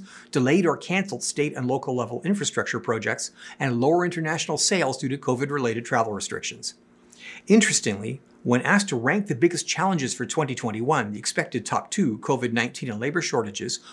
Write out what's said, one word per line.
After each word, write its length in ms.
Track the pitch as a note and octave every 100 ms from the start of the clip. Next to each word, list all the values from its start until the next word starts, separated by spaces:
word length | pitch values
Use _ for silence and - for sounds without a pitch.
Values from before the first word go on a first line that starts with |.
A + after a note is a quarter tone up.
| - - -
delayed 340 | D3 B2+ E3+ E3+
or 120 | C3+
canceled 460 | - F#3 G3 B2
state 300 | - - D3
and 140 | C3+ B2
local 300 | B2+ C3 B2+
level 240 | A2 A#2+
infrastructure 560 | E3 G3+ C#3+ - - A#2
projects, 520 | - A2+ G#2+ A#2 - - - -
and 220 | C#3 A#2+
lower 240 | C3 E3+ F3
international 520 | E3 D#3+ D#3+ - D3+
sales 400 | - G3+ C3+ C3
due 120 | C3+
to 80 | C#3
covid-related 640 | - B2 C3+ C#3+ A#2+ A2
travel 300 | A#2 B2+ A2
restrictions. 640 | G2 - - - - - - _ _ _ - - - -
Interestingly, 760 | G#3+ G3+ - - G2 A2 C3+ - -
when 180 | - B2
asked 280 | B2 G3+ G3+
to 60 | B2+
rank 320 | A#2+ G3 G3+
the 80 | C3
biggest 320 | E3+ F3 -
challenges 460 | - F#3+ F3+ B2+
for 120 | - B2
twenty 300 | - C#3 B2
twenty-one, 560 | A#2+ G#2+ B2 D3+ G#2
the 80 | G#2
expected 460 | G#2+ - D#3 B2 -
top 260 | A2 -
two, 280 | - D#3+ -
covid 340 | - C3 B2
nineteen 380 | A#2 A#2+ - C3
and 100 | G#2
labor 200 | B2+ E3+
shortages, 580 | - C3+ G#2 G2 A2 - -